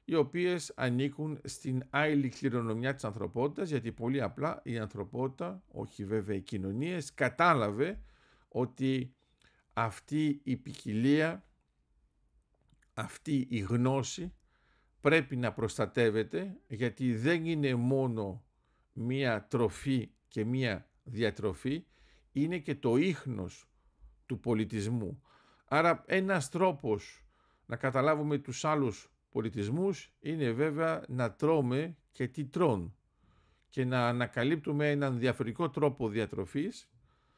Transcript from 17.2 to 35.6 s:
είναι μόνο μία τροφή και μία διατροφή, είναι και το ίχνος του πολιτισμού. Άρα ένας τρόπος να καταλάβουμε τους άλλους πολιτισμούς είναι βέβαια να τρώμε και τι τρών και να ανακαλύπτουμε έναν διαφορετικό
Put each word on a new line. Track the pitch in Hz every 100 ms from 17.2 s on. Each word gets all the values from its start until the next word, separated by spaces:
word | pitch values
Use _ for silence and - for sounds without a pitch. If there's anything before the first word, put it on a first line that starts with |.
| 131 170 160
είναι | 160 143 123
μόνο | 123 135 131 110 98 117 - _ _ _ _
μία | - 117 131 131 110 -
τροφή | 120 110 - 135 131 107 _ _
και | - 110
μία | 131 123 95 - _
διατροφή, | - 110 113 101 101 87 123 156 - _ - _ _
είναι | 135 156 180
και | 147 131
το | 123 123
ίχνος | 185 147 135 107 87 - - _ _ _ - _ -
του | 107
πολιτισμού. | 117 110 110 110 101 120 92 - _ - _ _ -
Άρα | 147 170 165 -
ένας | 190 190 185 131
τρόπος | 170 185 147 127 104 - - - _ _ _ -
να | 120
καταλάβουμε | 131 131 143 151 151 147
τους | 143 123 156
άλλους | 156 131 101 - _ _
πολιτισμούς | 117 113 101 104 147 196 180 - _
είναι | 147 160 131
βέβαια | 113 156 147 165 160 -
να | 123 117
τρώμε | - 147 160 123 131 165 165 _
και | - 127
τι | - 135
τρών | - 170 104 85 - _ _ _ _ _ _ _
και | - 127
να | 127 120
ανακαλύπτουμε | 120 120 - 127 160 147 147 147
έναν | 143 139 123
διαφορετικό | 123 120 117 110